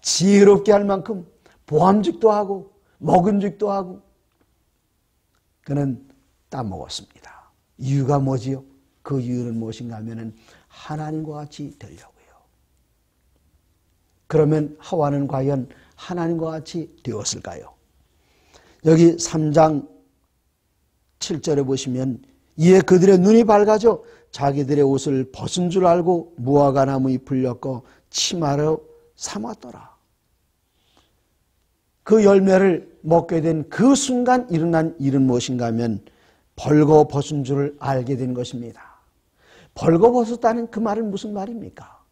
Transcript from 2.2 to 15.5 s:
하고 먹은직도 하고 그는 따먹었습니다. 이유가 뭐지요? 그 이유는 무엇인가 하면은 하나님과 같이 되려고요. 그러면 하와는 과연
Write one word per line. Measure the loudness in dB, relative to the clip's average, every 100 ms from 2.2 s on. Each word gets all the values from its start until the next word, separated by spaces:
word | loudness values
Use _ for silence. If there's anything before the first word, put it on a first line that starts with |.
| 0
하고 | 0 -4 -8 -12 _ _ _
먹은직도 | 0 0 2 0 -2 -6 -6
하고 | -6 -8 -16 _ _ _ _ _ _ _ _ _ _ _ _ _ _ _ _ -8
그는 | -4 -4 -6 -12 _ _ _ _
따먹었습니다. | -10 -10 -10 -12 -16 -16 _ -20 -20 _ _ _ _
이유가 | -4 -2 0 0
뭐지요? | 0 -4 -6 -10 -12 _ _ _
그 | -8 -6
이유는 | -4 -6 -6 -8
무엇인가 | -10 -12 -14 -14
하면은 | -14 -14 -14 -18 _ _ _
하나님과 | _ -14 -12 -10 -10 -10
같이 | -12 -16 -14 -16 -16
되려고요. | -20 -20 -20 _ _ _ _ _ _ _ _ _ _ _ _ _ _ _ _ _ _ _ _ _ _
그러면 | 0 2 0 -4 -10
하와는 | -8 -4 -2 -2 -4
과연 | -4 -4